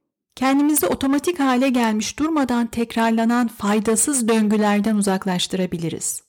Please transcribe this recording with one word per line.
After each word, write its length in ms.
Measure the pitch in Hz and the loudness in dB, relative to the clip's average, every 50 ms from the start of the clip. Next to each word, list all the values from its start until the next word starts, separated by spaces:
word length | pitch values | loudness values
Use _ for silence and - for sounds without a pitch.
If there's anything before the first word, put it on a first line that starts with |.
| _ _ _ _ _ _ - | _ _ _ _ _ _ -8
kendimizi 520 | - 254 262 269 277 285 294 311 - - | -2 0 2 2 4 4 2 2 2 0
otomatik 520 | - - - 269 269 277 285 - 359 349 349 | 0 -2 0 0 0 0 0 0 -2 -2 0
hale 300 | 277 262 254 247 262 277 | 0 0 2 2 2 2
gelmiş, 500 | 247 254 233 226 214 214 208 - - - | 2 2 0 0 0 -2 -2 -4 -4 -4
durmadan 480 | 285 320 330 302 269 247 247 240 240 | -2 0 0 0 0 0 0 -2 -2
tekrarlanan 800 | 226 - 226 233 226 - 233 226 226 226 226 226 226 240 240 247 | -2 -2 -4 -4 -2 -2 0 0 2 2 2 2 2 2 2 0
faydasız 800 | 226 - - - 202 208 220 202 226 220 220 - - 285 254 233 | 0 -2 -4 -2 0 0 2 2 2 2 2 0 0 0 -2 0
döngülerden 680 | 214 226 220 214 208 214 208 214 208 202 208 202 226 220 | 0 2 2 2 2 2 2 2 2 2 2 0 0 0
uzaklaştırabiliriz. 1300 | 208 196 202 190 190 - 196 180 180 - - - 185 185 180 - 165 165 160 - - - - - - _ | 0 0 0 0 -2 -2 -2 -2 -2 -4 -4 -4 -4 -4 -4 -4 -4 -6 -6 -6 -6 -8 -8 -8 -10 _